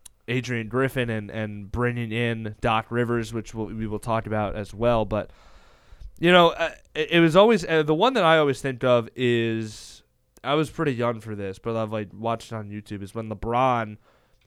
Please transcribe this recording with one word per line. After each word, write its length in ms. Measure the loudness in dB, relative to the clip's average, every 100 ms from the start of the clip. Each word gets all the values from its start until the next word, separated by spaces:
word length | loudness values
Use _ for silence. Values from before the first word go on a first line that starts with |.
| -20 -16 -6
Adrian 400 | -4 -2 -6 -2
Griffin 420 | 0 0 0 -2
and, 200 | -4 -6
and 420 | -8 -8 -8 -8
bringing 400 | -2 -2 -2 -4
in 420 | -2 -2 -2 -6 -4
Doc 260 | 0 0 0
Rivers, 420 | 0 0 0 -2
which 180 | -6 -8
we'll, 120 | -8 -6
we 220 | -6 -6
will 100 | -6
talk 300 | -4 -4 -2
about 260 | -2 -2
as 180 | -4 -8
well. 320 | 0 2 2
But, 260 | 2 -2 -6 -14 -20 -20 -20 _ _ -20 -20 0
you 120 | 6
know, 200 | 8 6
uh, 200 | 4 -4 -6 -10
it, 180 | -6 2
it 80 | 4
was 140 | 6
always, 320 | 8 6 6 2
uh, 160 | 0
the 120 | 2
one 200 | 2 2
that 100 | 4
I 140 | 4 6
always 220 | 4 0
think 240 | -4 -2
of 240 | 2 2 2 -2
is, 880 | 0 2 0 -2 -6 -12 -18 -20 _ _ _ _
I 100 | -2
was 160 | -2 -2
pretty 220 | -2 -2
young 280 | 0 -2 -4
for 140 | -8
this, 240 | -8 -8 -8
but 180 | -6 -4
I've, 160 | -4
like, 180 | -6 -8
watched 400 | -8 -4 -4 -6
it 20 |
on 160 | -12 -10
YouTube, 320 | -12 -10 -12
is 120 | -10
when 140 | -10 -10
LeBron 680 | -8 -2 2 2 0 -2 -10 _ _ _ _